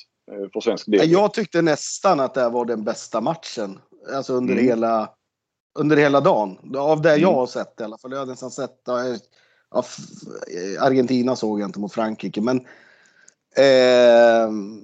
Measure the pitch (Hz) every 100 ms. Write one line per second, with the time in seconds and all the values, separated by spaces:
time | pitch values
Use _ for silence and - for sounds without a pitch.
0 | - _ - 101 98 110 113 98 - 101
1 | 165 180 208 233 202 170 165 143 - -
2 | - 143 127 135 120 120 117 110 110 110
3 | - 113 135 165 - - 101 98 _ _
4 | - 135 131 127 127 123 127 113 113 110
5 | 104 _ _ _ _ _ _ - 147 147
6 | 147 139 165 131 101 - - 135 143 156
7 | 156 151 180 143 123 120 98 - 110 -
8 | 127 139 131 123 123 143 123 _ - 123
9 | 123 113 _ _ _ _ _ - 123 -
10 | - - - - - 87 95 92 135 131
11 | 123 127 123 127 110 104 101 95 101 113
12 | 110 107 98 107 113 127 - - _ _
13 | _ _ _ _ _ 131 135 131 127 123
14 | 120 117 117 113 110 107 101 107